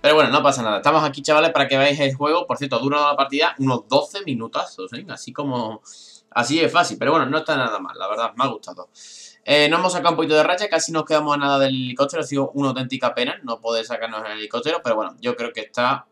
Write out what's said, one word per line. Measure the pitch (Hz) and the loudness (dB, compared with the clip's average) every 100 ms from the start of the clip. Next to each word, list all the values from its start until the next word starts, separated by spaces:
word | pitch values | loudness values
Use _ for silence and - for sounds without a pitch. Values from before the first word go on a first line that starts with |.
Pero | 143 156 | 6 6
bueno, | 131 | 6
no | 139 | 4
pasa | 139 131 | 4 2
nada. | 113 101 | 0 2
Estamos | 143 156 151 | 2 2 2
aquí, | 139 | -4
chavales, | 139 151 165 | 2 4 4
para | 165 170 | 2 2
que | 135 | 4
veáis | 143 147 | 4 4
el | - | 0
juego. | 135 143 165 180 | 0 0 0 0
Por | 120 | -4
cierto, | 139 117 | -2 0
ha | |
durado | 135 147 147 | 0 2 2
la | 143 | 2
partida | 131 139 160 - | 0 0 0 0
unos | 135 123 - | 0 0 0
doce | 135 190 202 185 | 0 0 -8 -6
minutazos, | 120 113 143 185 - 92 | -6 -6 -6 -8 -10 -14
¿eh? | 120 185 | -12 -14
Así | 107 - | -14 -14
como, | 123 143 123 110 107 - - - - _ | -8 -6 -4 -6 -10 -18 -20 -20 -20 _
así | - 117 156 | -2 0 2
de | 160 | 2
fácil. | 170 175 202 | 2 0 0
Pero | 131 | 0
bueno, | 160 151 | 2 2
no | 151 | -2
está | 156 147 | -2 -2
nada | 120 104 | -2 -4
mal, | 92 - | -8 -8
la | 98 | -6
verdad, | 107 117 110 | -4 -4 -2
me | |
ha | 135 | -4
gustado. | 110 - 90 90 - - - - _ - | -4 -14 -16 -18 -20 -20 -20 -20 _ 0
Eh, | 143 147 | 4 4
nos | 165 | 2
hemos | 185 | 0
sacado | 180 175 | 0 0
un | 160 | 0
poquito | 160 151 | 2 4
de | |
racha, | 156 180 208 | 4 0 0
casi | 165 - | -2 0
nos | 165 151 | -4 0
quedamos | 156 151 143 | 0 2 0
a | |
nada | 139 139 | 2 2
del | 135 | 2
helicóptero. | 131 127 123 139 165 | 0 -4 -2 -2 -2
Ha | 143 | -4
sido | 139 135 | -2 -2
una | 139 139 | 0 -2
auténtica | 127 127 131 123 123 | -2 -6 -2 -2 -2
pena | 123 - | -4 -6
no | 127 117 | -8 -6
poder | 113 117 113 | -2 -4 -4
sacarnos | 117 113 107 110 | -6 -6 -8 -10
el | 107 | -10
helicóptero, | 107 120 139 165 | -6 -4 -4 -4
pero | 123 110 | -2 -2
bueno, | 98 - | -2 -6
yo | 120 120 | -6 -4
creo | 117 | -6
que | 113 | -8
está | 107 - 123 135 - | -8 -2 0 0 -6